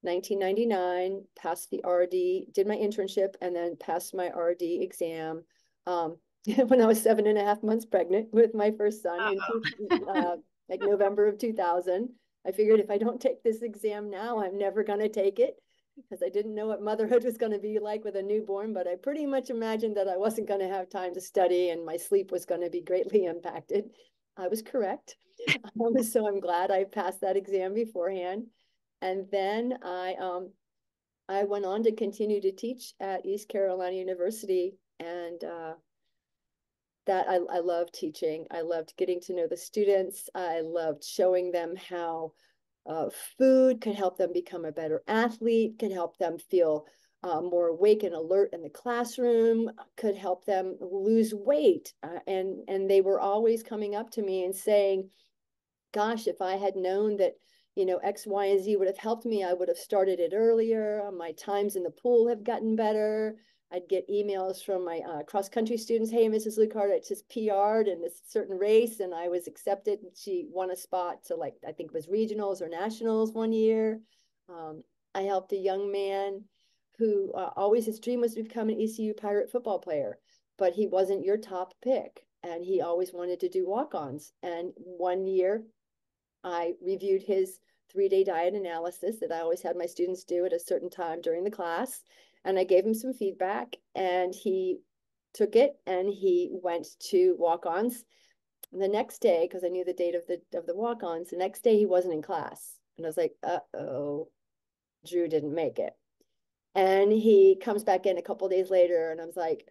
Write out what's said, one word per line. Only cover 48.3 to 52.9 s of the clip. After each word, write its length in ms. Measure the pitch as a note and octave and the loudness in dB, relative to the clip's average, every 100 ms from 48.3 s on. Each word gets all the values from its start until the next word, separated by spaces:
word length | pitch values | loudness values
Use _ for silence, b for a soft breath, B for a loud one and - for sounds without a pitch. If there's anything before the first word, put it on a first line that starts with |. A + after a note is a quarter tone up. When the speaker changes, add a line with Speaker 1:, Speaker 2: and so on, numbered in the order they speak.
| F#3+ G3 | 2 2
Speaker 1:
in 100 | E3+ | 0
the 80 | E3 | -12
classroom, 1000 | - B3 A#3+ A#3+ A#3 B3 A#3 A3+ A3+ A3+ A3 - - | -10 -6 -4 -4 -2 2 4 4 4 0 -6 -20 -6
could 200 | A3 G3+ | -4 -2
help 280 | F#3+ F3+ | -2 -4
them 320 | - F#3+ F#3 F#3 | 0 -2 -2 -6
lose 520 | F#3 G3 G3 A3+ A3 | -8 -2 2 4 4
weight. 640 | G#3+ G3+ D4 C#4 D4+ - _ | 0 2 4 6 4 0 _
Uh, 160 | D3 E3+ - | -12 -12 -4
and, 380 | F#3+ F#3+ F#3+ - | -2 -2 -6 -6
and 240 | F#3+ F#3+ | -4 4